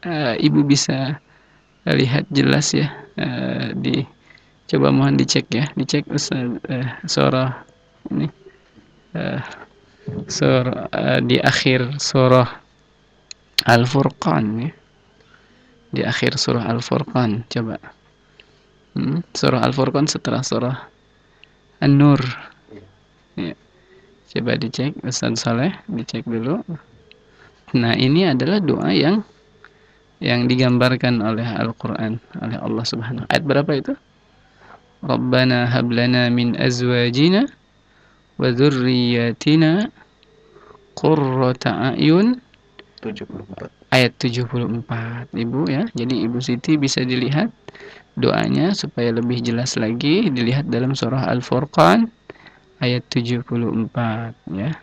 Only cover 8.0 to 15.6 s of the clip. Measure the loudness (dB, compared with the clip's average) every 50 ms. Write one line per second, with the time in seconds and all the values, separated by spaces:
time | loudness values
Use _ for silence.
8 | _ -6 -4 -2 -2 -4 -6 _ -20 -20 _ _ _ _ _ -20 _ _ _ _
9 | _ _ _ -6 -6 -4 -6 -6 -8 -10 -14 -18 -20 _ _ _ _ _ _ _
10 | -14 -10 -10 -10 -10 -8 -4 0 2 2 4 2 2 0 -4 -4 -6 -6 -4 -2
11 | 0 2 2 2 2 2 2 2 2 2 0 2 2 2 2 2 0 -2 -4 -6
12 | -6 0 2 4 6 6 6 6 6 4 -2 -14 _ _ _ _ _ _ _ _
13 | _ _ _ _ _ _ -20 _ _ _ _ -4 2 4 4 4 4 2 2 2
14 | 2 2 -2 _ -2 0 2 2 0 0 -2 -4 -6 -6 -8 -10 _ _ _ _
15 | _ _ _ _ _ _ _ _ _ _ _ _